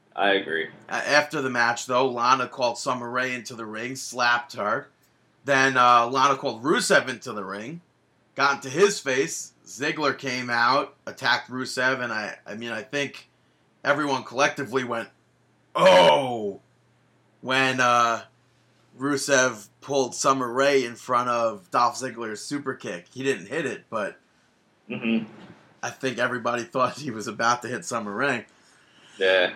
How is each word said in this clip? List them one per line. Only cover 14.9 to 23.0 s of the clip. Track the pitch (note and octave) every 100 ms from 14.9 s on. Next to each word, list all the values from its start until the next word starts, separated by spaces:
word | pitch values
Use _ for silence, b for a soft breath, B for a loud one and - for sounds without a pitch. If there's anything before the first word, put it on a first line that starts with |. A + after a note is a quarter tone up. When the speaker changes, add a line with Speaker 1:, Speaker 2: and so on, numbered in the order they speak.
| A#2 A2 _ _ _ _ _ _ E3
Speaker 2:
"Oh," | F#3 F#3 E3 D3 C3 A#2+ G#2 F#2+ _ _ _ _ _ _ _ _
when, | B2 C3 C3 B2+
uh, | B2 A#2+ A#2 A2+ - _ _ _ _ _ _ -
Rusev | C#3 C#3 C#3+ C3+ B2+ A2 - _
pulled | - C#3 B2 -
Summer | D3 C3+ B2
Rae | B2 C#3 C#3
in | A#2+ A2+
front | - B2 B2
of | A#2+ A2+ G#2 F2+
Dolph | C3 A#2+ -
Ziggler's | B2+ A#2 A2+ G#2
super | - C#3+ -
kick. | G2+ A#2 F2+